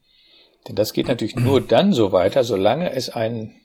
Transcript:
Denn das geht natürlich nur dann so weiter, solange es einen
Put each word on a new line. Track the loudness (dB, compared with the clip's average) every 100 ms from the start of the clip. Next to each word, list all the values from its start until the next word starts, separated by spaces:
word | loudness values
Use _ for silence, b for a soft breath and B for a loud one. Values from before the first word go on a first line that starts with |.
| b b b b b b -8
Denn | -4
das | -2
geht | -2 -2
natürlich | -4 -4 -2
nur | 2 2
dann | 4 4 4
so | 2 2
weiter, | 2 2 2
solange | 0 2 2 0 -2
es | -6 -6
einen | -4 -4 -4 -10 -16